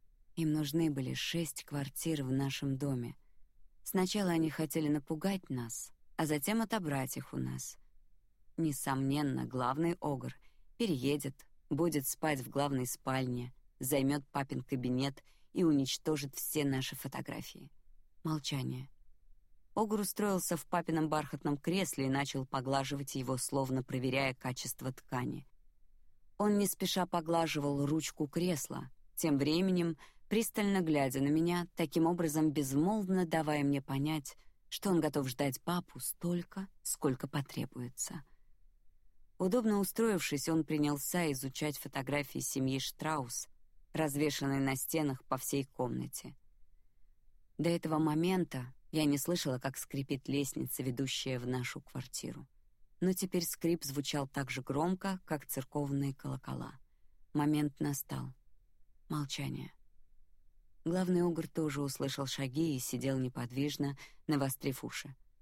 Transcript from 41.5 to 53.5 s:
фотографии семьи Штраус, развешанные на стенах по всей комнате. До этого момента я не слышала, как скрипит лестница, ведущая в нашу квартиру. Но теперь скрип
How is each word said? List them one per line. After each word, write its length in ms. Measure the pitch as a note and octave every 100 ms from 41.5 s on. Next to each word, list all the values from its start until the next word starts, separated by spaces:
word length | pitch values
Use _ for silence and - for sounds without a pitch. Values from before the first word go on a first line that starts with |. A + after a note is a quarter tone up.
| - D3+ C#3+
фотографии 640 | C#3 C#3 C3 D3 C#3 C3+
семьи 400 | B2+ C#3 C3 C3
Штраус, 680 | - - D#3 D#3 A#2+ - - - - - -
развешанные 640 | D3+ D#3 C#3 D3+ C#3 C#3 C#3
на 160 | C3+ C3+
стенах 480 | - D#3+ D3 C3 -
по 120 | C3+
всей 280 | - C#3 C3+
комнате. 720 | - B2+ B2+ B2+ - B2 C3 - - - - - - - - - - - -
До 120 | D#3+
этого 280 | E3+ D#3+ D#3
момента 760 | D#3+ D3+ F3 F#3 E3 C3 B2 - -
я 140 | D#3 D3+
не 120 | C#3+
слышала, 420 | - F3 D3+ B2+
как 180 | C#3 C3
скрипит 500 | - C#3 C3+ C3+ -
лестница, 560 | C#3+ C#3 - C3 -
ведущая 560 | C3 B2+ C3+ - C3 B2+
в 80 | B2
нашу 340 | B2+ B2 -
квартиру. 640 | - B2 - - - - C3 - _ _ - -
Но 120 | F3+
теперь 320 | F#3 F#3 F3+
скрип 380 | E3+